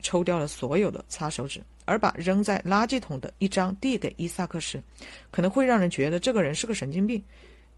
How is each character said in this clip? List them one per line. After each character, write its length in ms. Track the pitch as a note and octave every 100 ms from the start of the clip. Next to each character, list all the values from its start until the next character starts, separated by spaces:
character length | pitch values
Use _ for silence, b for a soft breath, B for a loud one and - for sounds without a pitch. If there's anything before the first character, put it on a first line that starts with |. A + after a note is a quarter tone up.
抽 220 | - F3
掉 160 | F3+ F3
了 80 | D3
所 300 | - B2+ E3
有 120 | F#3+
的 140 | - -
擦 200 | - D3+
手 160 | - C3+
纸， 160 | - - -
而 160 | - A3
把 160 | G3+ -
扔 240 | E3+ G3
在 200 | G#3 F#3+
垃 260 | F3 G3 A#3
圾 100 | C4
桶 220 | - C3+
的 140 | - -
一 80 | G3
张 260 | G3 F#3 G3
递 200 | C4+ B3
给 160 | - -
伊 100 | E3+
萨 220 | - F3
克 100 | E3
时， 240 | - C3+ - B B B B
可 100 | -
能 100 | F3
会 140 | C4+ C4
让 120 | A3+
人 120 | F3
觉 200 | - C#3+
得 80 | F3
这 140 | B3+
个 100 | A3
人 140 | D3 D#3
是 100 | A3+
个 80 |
神 160 | G3+ C3+
经 160 | E3 G#3
病。 160 | A3+ - b b b b